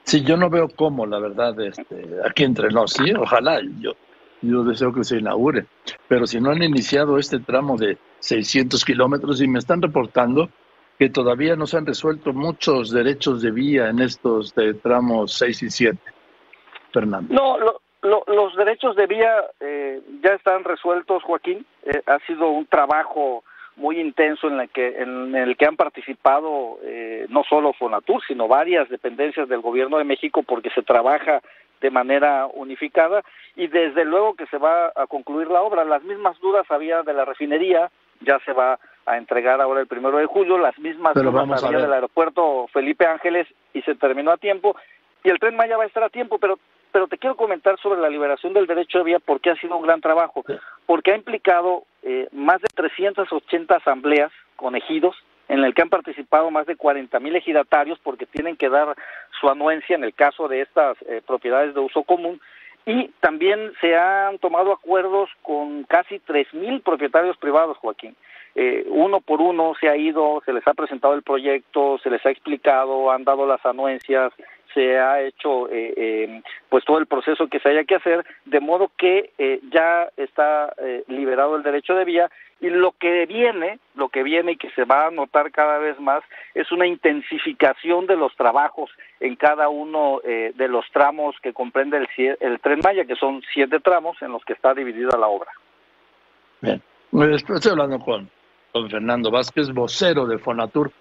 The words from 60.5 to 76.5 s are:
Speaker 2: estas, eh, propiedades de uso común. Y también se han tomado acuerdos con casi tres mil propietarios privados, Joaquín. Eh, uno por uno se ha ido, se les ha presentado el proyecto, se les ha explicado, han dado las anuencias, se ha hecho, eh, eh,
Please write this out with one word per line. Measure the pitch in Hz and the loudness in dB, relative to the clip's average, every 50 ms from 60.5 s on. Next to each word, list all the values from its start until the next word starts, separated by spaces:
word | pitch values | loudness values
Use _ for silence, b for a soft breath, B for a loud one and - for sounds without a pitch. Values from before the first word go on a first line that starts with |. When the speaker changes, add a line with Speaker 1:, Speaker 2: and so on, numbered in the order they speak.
| 131 131 | -2 -4
Speaker 2:
estas, | 139 _ _ 175 151 135 117 _ - | -4 _ _ 2 2 2 0 _ -10
eh, | - 117 113 _ | -10 -10 -10 _
propiedades | - 127 120 - 120 123 135 147 147 139 | -4 -4 -4 0 0 2 2 2 0 -2
de | 139 | -4
uso | 135 135 - 156 147 | -4 -2 -2 -4 2
común. | - 180 175 170 170 185 202 B B B B B B B B _ | 2 0 0 0 -8 -8 -10 B B B B B B B B _
Y | 226 220 254 - - _ _ | -2 -2 -2 -2 -4 _ _
también | - 165 156 151 170 190 208 214 220 214 180 - | 0 0 0 2 2 2 2 0 -4 -10 -6 -2
se | - 170 165 | 0 2 4
han | 170 175 185 196 196 196 196 196 185 | 4 2 2 2 0 0 -2 -4 -4
tomado | - 175 165 170 185 196 196 | -4 4 4 6 6 6 2
acuerdos | - _ 165 185 190 180 190 190 196 196 - - _ | 0 _ 0 2 2 2 2 0 0 0 0 -6 _
con | _ - 151 147 147 147 147 147 135 | _ -6 -4 -4 -4 -6 -8 -10 -2
casi | _ - 175 180 - 202 196 | _ 2 2 2 0 -10 -14
tres | _ - 156 147 139 - - | _ -2 0 0 0 -2 -6
mil | 160 185 226 262 269 | -8 -6 -4 -6 -2
propietarios | _ 185 165 131 147 135 123 160 175 180 175 | _ -2 0 0 -2 2 2 2 2 2 -2
privados, | _ - 147 143 156 165 160 139 | _ -2 2 2 2 2 2 -4
Joaquín. | - - 113 104 - - 110 117 B B B B B B B B | -6 -8 -8 -8 -8 -14 -20 -20 B B B B B B B B
Eh, | - 127 127 123 107 - - | -2 0 0 0 -2 -4 -2
uno | - - 165 196 196 190 | 2 2 2 4 2 -2
por | _ - 151 151 | _ 0 0 2
uno | 165 180 180 165 160 165 151 - | 2 2 2 2 0 -2 -2 0
se | - 151 | 0 2
ha | 147 | 2
ido, | 151 156 160 151 160 151 151 151 151 _ | 2 0 -2 0 0 0 0 0 -2 _
se | - 123 | -4 -4
les | 113 - | 0 0
ha | 143 143 | 0 0
presentado | - 156 - 139 127 - 139 143 | 0 -4 -6 -6 0 2 2 2
el | 143 - | 2 -2
proyecto, | - 139 135 135 139 139 135 _ _ - 151 139 139 139 131 - | -2 -4 -2 0 -2 -2 -2 _ _ -2 0 0 2 0 -2 -2
se | 135 | -4
les | 120 113 - | -4 0 0
ha | 135 | -2
explicado, | 131 - _ 156 147 131 - 147 135 131 135 135 135 131 135 131 | -2 -2 _ -6 -6 0 2 2 2 2 2 0 -2 0 0 0
han | 131 127 131 | 0 0 0
dado | 139 135 135 139 | 0 0 2 2
las | 139 131 123 - | 0 0 0 0
anuencias, | 127 123 131 135 135 131 120 - - 135 131 131 123 _ B B B B B _ _ - | -4 -2 -2 -4 -4 -4 -6 -4 -2 0 0 0 -2 _ B B B B B _ _ -2
se | 143 131 127 131 131 | 0 2 2 4 2
ha | 131 131 139 143 | 2 2 2 0
hecho, | 135 135 _ - - 151 135 123 123 - | -2 -4 _ -6 -4 -2 -2 -2 -2 -4
eh, | 110 117 113 117 - | -4 -6 -6 -6 -6
eh, | - 113 113 110 110 110 107 113 110 B B | -4 -4 -2 -2 -2 -4 -6 -8 -18 B B